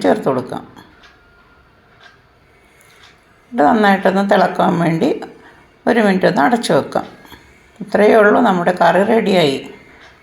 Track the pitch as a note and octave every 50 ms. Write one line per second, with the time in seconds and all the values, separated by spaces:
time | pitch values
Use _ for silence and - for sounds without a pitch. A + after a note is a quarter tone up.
0 | - C#4 - - - D3+ C3 B2 B2 - - - - - - - - - _ _
1 | - - _ _ _ _ _ _ _ _ _ _ _ _ _ _ _ _ _ _
2 | - - _ _ _ _ _ _ _ _ _ _ _ _ _ _ _ _ _ _
3 | - - _ _ _ _ _ _ _ _ B3 A#3 D4 C#4+ B3+ A3 G#3+ G3+ G3 F#3+
4 | G3 F#3+ F#3+ G3 G3+ G3 A3 - F3 F3+ F#3 - F3 F#3 F3+ E3+ E3+ D#3+ E3 E3
5 | G3+ D4 - - - - - - - - - _ _ _ _ _ _ B3+ A#3+ A#3
6 | G#3+ G3+ F#3+ F#3 F#3 F3 E3+ A3 - - A#3+ A#3 A3+ - F3+ C#3 A#2+ - - -
7 | - - - - - - - - _ _ _ _ _ _ _ - - - - G3
8 | G#3 G#3 A#3+ A3+ G#3 G#3 A#3+ C4+ B3+ A3 F#3+ F3+ F3 F3 F3+ F3 F#3 E3+ E3+ F3+
9 | G3+ A3 G#3+ A3+ G#3 - G3 F3+ E3 C#3+ C3+ C3 - - - - - - - -
10 | - - - _